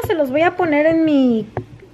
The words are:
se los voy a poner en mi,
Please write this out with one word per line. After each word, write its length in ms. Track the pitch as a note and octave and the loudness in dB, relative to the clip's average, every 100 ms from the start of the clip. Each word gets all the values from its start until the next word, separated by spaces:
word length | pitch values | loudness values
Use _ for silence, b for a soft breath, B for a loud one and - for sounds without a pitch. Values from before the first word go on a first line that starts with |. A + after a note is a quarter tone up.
| B4 | -2
se 80 | |
los 160 | F4 C#4 | -2 0
voy 120 | C#4 | 0
a 140 | E4+ F4+ | 0 0
poner 300 | F4 D4 D#4 | -2 2 2
en 180 | E4 | 2
mi, 420 | D#4+ C#4+ B3+ A3+ G#3 - - - - | 2 2 2 0 -4 -10 -12 -18 -20